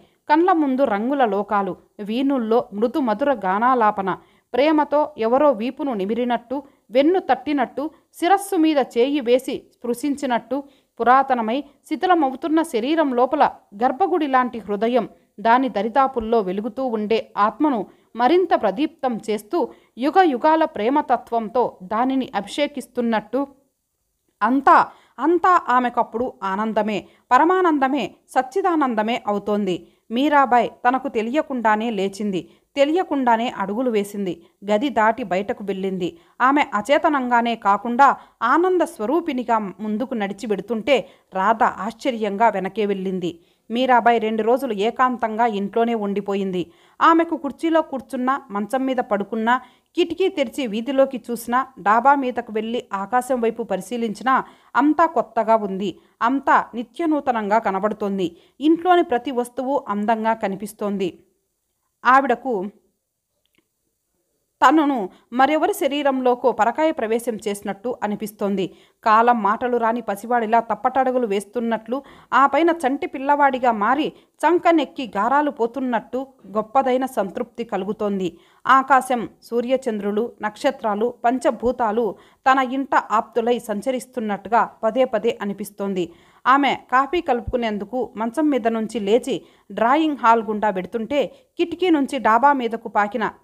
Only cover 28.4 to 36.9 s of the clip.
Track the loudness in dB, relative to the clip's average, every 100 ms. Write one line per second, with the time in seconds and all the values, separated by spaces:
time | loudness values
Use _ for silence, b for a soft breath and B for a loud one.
28.4 | -2 0 0 2 0 0 -2 -2 -2 -4
29.4 | -2 -2 -2 -4 b b -8 -2 2 4
30.4 | 4 2 2 0 0 0 -2 -4 -2 -2
31.4 | -2 -2 0 0 0 -2 -4 -4 -4 -4
32.4 | -8 b b 0 2 2 0 0 2 2
33.4 | 0 -6 -6 -2 0 0 -2 -6 -6 -8
34.4 | b b -2 0 0 2 2 0 -2 -4
35.4 | -4 -6 -6 -4 -4 -4 -6 -8 b b
36.4 | 2 2 0 -2 0